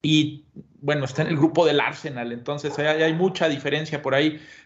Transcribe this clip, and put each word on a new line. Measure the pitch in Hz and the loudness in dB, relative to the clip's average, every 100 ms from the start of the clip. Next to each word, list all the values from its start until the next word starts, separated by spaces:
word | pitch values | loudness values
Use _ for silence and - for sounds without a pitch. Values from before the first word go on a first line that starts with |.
Y | 156 151 151 151 _ - - _ | 4 2 2 -4 _ -20 -20 _
bueno, | 143 147 131 | -2 -2 -2
está | - | -2
en | 170 | -2
el | 160 | 2
grupo | 151 170 165 | 2 4 4
del | 147 | 4
Arsenal, | 117 - 156 127 120 | 0 -2 -10 -8 -8
entonces | 120 120 143 147 143 | -8 -8 -6 -6 -2
hay, | 151 156 | 0 2
hay | 160 | 2
mucha | 160 185 180 165 | 2 0 2 0
diferencia | 139 139 147 156 147 | 0 -2 -4 -4 -4
por | 139 135 | 0 2
ahí. | 151 151 - - | 2 -2 -16 -20